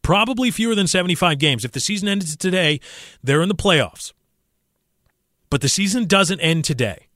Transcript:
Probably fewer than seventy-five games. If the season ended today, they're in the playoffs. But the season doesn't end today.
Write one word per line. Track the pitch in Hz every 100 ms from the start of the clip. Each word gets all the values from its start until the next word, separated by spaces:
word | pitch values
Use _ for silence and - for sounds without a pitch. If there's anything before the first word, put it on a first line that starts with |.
Probably | - 190 226 240 254
fewer | - 226 214
than | 185
seventy-five | 185 180 165 175 147
games. | 151 120 120
If |
the | 135
season | - 208 202
ended | 196 170 151
today, | 190 190 160 147 - - - -
they're | 123 147
in | 180
the | 202
playoffs. | 202 160 98 - - _ _ _ _ _ _ _ _ _ _ _ _ _ _
But | 143
the | 135
season | - 196 240 196
doesn't | 196 180 190
end | 165 165
today. | 151 131 113 - _